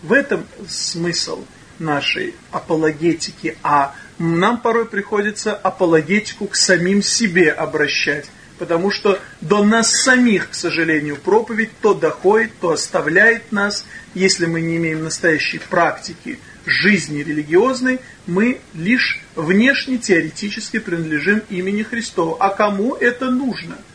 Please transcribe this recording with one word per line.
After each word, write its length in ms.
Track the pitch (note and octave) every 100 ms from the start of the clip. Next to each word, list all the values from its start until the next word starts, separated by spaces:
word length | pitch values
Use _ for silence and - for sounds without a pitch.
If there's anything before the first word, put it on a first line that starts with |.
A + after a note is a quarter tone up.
В 80 | D#3
этом 340 | C4 C#4 F3 - - G3
смысл 760 | - - E3+ F3 E3 - D#3+ - - - -
нашей 560 | D#3+ C#3+ - - - - -
апологетики, 1040 | - - D#3+ D#3 D3 E3+ D#3 - - D#3+ -
а 320 | D#3 C#3+ C#3 - - -
нам 400 | E3 E3 G3+ A#3+
порой 280 | A#3 A3+ A3+
приходится 640 | G3+ G3+ G#3 G#3 G#3 G#3+
апологетику 960 | G#3 F#3+ - F3+ D#3+ D3 G3+ G#3 - G3+
к 80 | -
самим 480 | - F3 F3 G3+
себе 480 | G3 - A3 F3 D#3
обращать, 720 | D3 D3+ D3+ C#3+ - D3 D3 - - - -
потому 320 | E3+ E3+ F#3+
что 300 | - G#3 F#3 - -
до 220 | D3+ G#3
нас 400 | G#3 A3+ A3 -
самих, 460 | C4 B3+ A#3+ F#3 -
к 40 | -
сожалению, 600 | F3 E3 E3 D#3 D3 C#3+
проповедь 520 | - G#3 A3 A3 A3 -
то 120 | G#3+
доходит, 580 | E3 D#3+ - F#3 A3 A3+ -
то 120 | F3
оставляет 800 | D3 - F3+ D3 F3 A3 A3+ -
нас, 340 | G3+ G3+ G3+ - - - F3+
если 320 | F#3+ F3+ E3
мы 140 | E3
не 160 | E3 E3
имеем 260 | E3 D#3
настоящей 560 | D#3+ - E3+ D#3 - D#3+
практики 800 | - F3 E3 - - E3 - - - - -
жизни 540 | - F#3 G3 C#3+ D3
религиозной, 800 | D#3 D3+ D3 F3 B3 B3 B3+ B3+ - - -
мы 340 | F3 A#3 C4 -
лишь 500 | D#3+ F3 B3 - - - -
внешне 640 | D#3 F#3+ B3 C#4 - B3+
теоретически 800 | - E3+ D#3+ - G#3 G#3+ - A3+
принадлежим 640 | - E3+ D#3+ D3+ E3 G#3+ G#3+
имени 340 | F3+ F#3+ G#3
Христова. 540 | G#3+ A#3 A3+ - E3 D#3+
А 100 | G3
кому 460 | G3 G#3 G3 A3+ -
это 340 | A#3+ A#3+ C4
нужно? 480 | B3+ C4+ - - - -